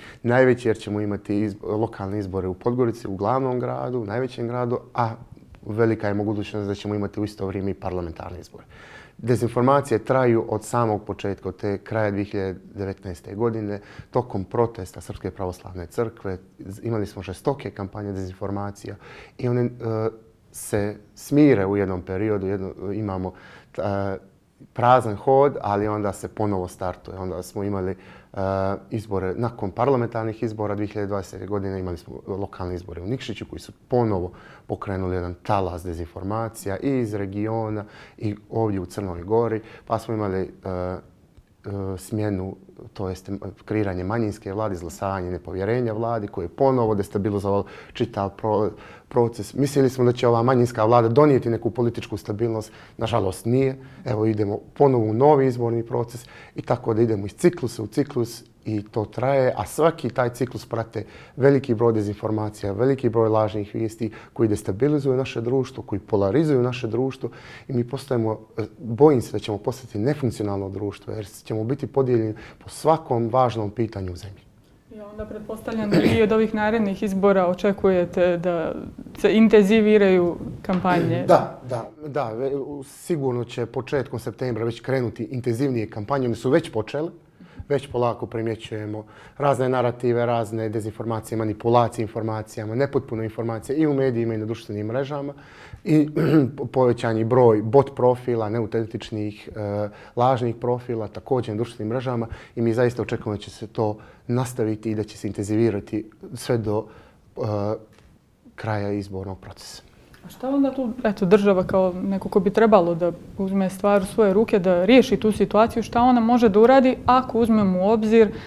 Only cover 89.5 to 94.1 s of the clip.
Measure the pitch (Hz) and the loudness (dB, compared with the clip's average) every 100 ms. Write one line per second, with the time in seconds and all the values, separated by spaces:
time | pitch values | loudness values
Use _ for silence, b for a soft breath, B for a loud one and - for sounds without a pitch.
89.5 | 123 127 127 120 120 123 117 117 117 107 | 2 2 2 0 0 0 2 2 0 -2
90.5 | 113 110 110 107 - 117 110 - 110 110 | -4 -4 -4 -6 -6 -4 -4 -4 -4 -2
91.5 | 101 117 120 113 - 107 117 110 110 104 | -2 4 4 4 0 -6 -4 -4 -6 -8
92.5 | - 107 117 139 143 - 110 110 110 117 | -10 -6 -2 -2 -2 -4 -6 -6 -6 -6
93.5 | 113 107 139 156 139 135 | -6 -4 0 2 2 0